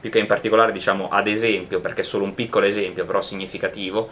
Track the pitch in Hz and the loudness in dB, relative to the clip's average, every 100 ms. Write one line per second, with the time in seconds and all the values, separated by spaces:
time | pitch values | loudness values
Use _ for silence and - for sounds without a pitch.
0 | 110 113 107 - 113 110 113 98 95 98 | 0 0 2 0 4 4 4 2 0 0
1 | 95 101 101 107 117 98 90 95 87 - | 0 0 2 2 2 0 -2 -4 -2 -4
2 | 95 104 98 98 113 107 98 104 92 87 | -2 -2 -2 -2 -2 2 2 2 -2 -4
3 | 87 95 - 98 95 - 92 101 92 104 | -2 -2 -2 -6 -8 -4 -4 -4 -4 -2
4 | 113 | -4